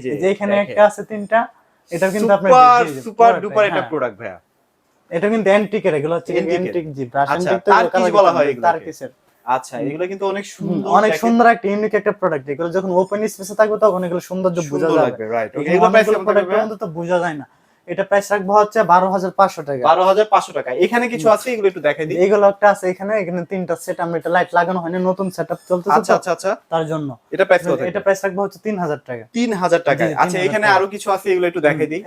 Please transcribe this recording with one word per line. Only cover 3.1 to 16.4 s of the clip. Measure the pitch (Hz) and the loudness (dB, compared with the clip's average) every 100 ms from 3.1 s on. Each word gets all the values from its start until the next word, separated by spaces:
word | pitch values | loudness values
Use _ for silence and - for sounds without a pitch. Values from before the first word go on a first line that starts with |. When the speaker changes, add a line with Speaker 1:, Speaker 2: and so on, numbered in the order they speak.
| 202 233 | 2 4
Speaker 2:
পুরোটাই, | 175 | 4
Speaker 1:
ডুপার | 202 214 208 | 0 0 0
একটা | 175 | 0
Speaker 2:
হ্যাঁ। | - | -4
Speaker 1:
প্রোডাক্ট | 156 123 98 | -4 -6 -6
ভাইয়া। | 113 90 _ _ _ _ _ _ _ | -14 -16 _ _ _ _ _ _ _
Speaker 2:
এটা | 170 202 | -4 -2
কিন্তু | 226 196 | 0 2
অ্যান্টিকের, | 202 208 214 180 151 | 2 2 -2 0 0
এগুলো | 151 170 | -2 -4
হচ্ছে | - | -4
Speaker 1:
অ্যান্টিকের। | 175 165 180 | -4 -2 -2
Speaker 2:
অ্যান্টিক, | 180 175 156 139 | -4 -6 -8 -8
জি, | 123 | -6
ব্রাশ | 139 139 | -2 0
Speaker 1:
আচ্ছা, | 151 | 0
Speaker 2:
অ্যান্টিক | 180 - - | -2 -2 2
তো | |
Speaker 1:
তার্কিস | 202 247 | 2 2
Speaker 2:
কালার | 190 180 202 | 0 2 4
Speaker 1:
বলা | 190 | 4
Speaker 2:
কিন্তু | 170 | 4
Speaker 1:
হয় | 147 | 0
এগুলোকে। | 123 170 | 0 0
Speaker 2:
তার্কিসের। | 165 165 156 131 - _ _ - | -2 -6 -14 -16 -16 _ _ -4
Speaker 1:
আচ্ছা, | 131 - 123 | -4 -4 -8
Speaker 2:
হুম। | 139 | -6
Speaker 1:
এগুলো | 156 180 | -6 -6
কিন্তু | 196 196 | -4 -6
অনেক | 196 202 | -6 -8
Speaker 2:
হুম, | - | -10
Speaker 1:
সুন্দর | - 170 - 180 | -6 -4 0 2
Speaker 2:
অনেক | 214 | 2
Speaker 1:
দেখেন। | 214 | 0
Speaker 2:
সুন্দর | 233 233 233 | 0 4 4
একটা | - 202 | 2 0
ইউনিক | 202 214 208 | -4 -2 -2
একটা | 196 190 | -2 -2
প্রোডাক্ট। | 185 151 135 | -2 -4 -6
এগুলো | 143 170 175 | -6 -4 -4
যখন | 190 180 | 0 0
ওপেন | 190 208 214 | 0 -2 -4
স্পেসে | - 190 208 | -6 -6 0
থাকবে | 214 214 214 | 0 2 2
তখন | 180 180 | 2 -2
এগুলো | 175 - | -6 -6
সৌন্দর্য | 185 185 175 | -4 -2 -2
বোঝা | 151 | -4
Speaker 1:
সুন্দর | 143 160 156 | -2 0 2
Speaker 2:
যাবে। | 143 | 2
Speaker 1:
লাগবে, | 123 110 117 | -2 -4 -4
রাইট। | 107 | -4
ওকে, | - | -4
Speaker 2:
এখানে | 147 175 | 0 4
Speaker 1:
এগুলো | 185 | 6
প্রাইস | 220 214 | 6 4
Speaker 2:
অনেকগুলো | 208 | 2
Speaker 1:
কেমন | 190 | 2
থাকবে | |
Speaker 2:
প্রোডাক্টের | 202 | 0